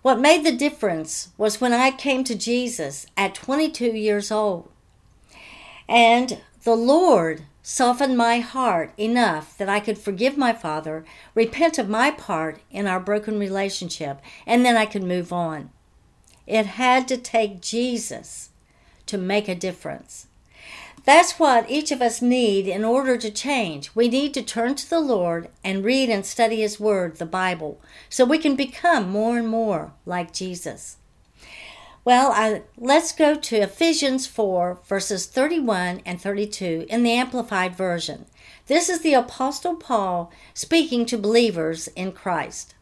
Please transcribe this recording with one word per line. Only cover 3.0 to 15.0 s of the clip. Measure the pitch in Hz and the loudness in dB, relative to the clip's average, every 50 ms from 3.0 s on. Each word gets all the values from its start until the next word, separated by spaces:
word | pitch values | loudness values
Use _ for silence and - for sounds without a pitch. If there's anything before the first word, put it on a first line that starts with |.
| - - _ | -16 -10 _
at | 190 202 196 196 | -2 -2 -2 -4
twenty-two | - - - 269 302 311 311 311 - 240 233 | -8 -6 -2 0 0 0 -2 -2 -2 -2 -2
years | 220 220 214 214 208 208 202 - | -2 0 0 0 0 0 -2 -2
old, | 214 214 214 208 185 170 - - _ _ _ _ _ _ _ _ _ _ _ _ - - - - - - - - - - _ | -2 0 0 0 -2 -4 -8 -18 _ _ _ _ _ _ _ _ _ _ _ _ -20 -20 -20 -20 -20 -20 -20 -20 -20 -20 _
and | - - 240 233 226 233 240 254 247 240 - - _ _ _ - | 2 6 6 8 8 6 4 2 -2 -6 -10 -12 _ _ _ 2
the | 233 233 | 2 2
Lord | 226 233 247 285 330 359 349 254 185 165 160 156 156 151 - _ _ | 4 4 4 4 6 6 6 6 4 4 0 -4 -6 -12 -20 _ _
softened | _ - - - 254 240 247 247 285 269 254 | _ -8 -2 2 2 2 2 2 0 2 2
my | 240 233 233 233 240 | 2 2 2 2 0
heart | 233 240 - 262 254 233 185 165 151 - - | -2 -4 -4 -2 0 0 0 0 -2 -4 -6
enough | - 214 220 240 247 233 196 160 151 156 - - | -4 -2 0 2 2 2 2 0 -2 -8 -14 -10
that | - 202 190 | -6 -4 -2
I | 202 208 | -2 -2
could | 208 226 208 | -2 -2 -6
forgive | 208 - 208 196 180 233 269 285 | -4 -6 -8 -4 0 -2 0 0
my | 285 262 240 226 | 2 0 0 0
father, | 233 - 160 151 156 160 160 156 160 160 - - - - - _ | -2 -6 -6 -6 -6 -6 -8 -10 -10 -12 -16 -20 -20 -20 -4 _
repent | 220 226 226 - 269 330 330 320 | 0 0 0 2 0 0 2 2
of | - 220 196 | -2 -4 -2
my | 214 220 254 294 | 0 2 2 0
part | 311 - - - 185 156 160 160 151 - _ _ | 0 -4 -8 -6 -4 -4 -4 -6 -8 -12 _ _
in | - 185 202 | -8 -6 -4
our | 196 185 185 | -2 -2 -2
broken | 180 196 208 214 208 220 220 | -2 -2 -2 -2 -2 -4 -4
relationship, | 208 202 190 190 196 196 196 196 - 185 175 - - 156 139 139 - - - - - - | -4 -4 -4 -2 -4 -4 -4 -6 -8 -8 -10 -8 -8 -8 -8 -8 -10 -14 -20 -20 -16 -2
and | - 233 240 247 | 2 2 4 4
then | 247 233 | 4 4
I | 220 214 | 4 2
could | 214 - 202 | 0 -2 -4